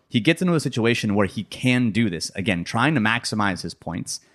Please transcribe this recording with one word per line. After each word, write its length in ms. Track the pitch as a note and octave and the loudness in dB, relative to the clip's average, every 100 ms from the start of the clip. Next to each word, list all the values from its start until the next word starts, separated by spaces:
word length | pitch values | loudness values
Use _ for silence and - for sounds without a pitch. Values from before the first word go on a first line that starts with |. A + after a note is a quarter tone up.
| _ | _
he 120 | B2 | 0
gets 240 | G#2+ E3+ | 2 2
into 100 | F#3 | 2
a 60 | E3 | 2
situation 560 | C#3 B2 A2+ A#2+ A2+ G2+ | 0 0 2 2 2 2
where 100 | G2 | 0
he 180 | - | -2
can 460 | G2+ - B2+ B2 B2 | -10 -2 2 2 2
do 220 | G2 A2+ | 2 0
this, 180 | E2 - - | 0 -6 -4
again, 280 | F2+ F2 | -2 -2
trying 300 | E2+ A2 C3 | -2 0 2
to 80 | D3+ | 2
maximize 600 | G#2+ A#2 - A2 G2+ F2 | 2 0 -2 -2 -2 -2
his 100 | F2 | -6
points, 460 | - - E2+ - - - | -10 -10 -10 -8 -12 -14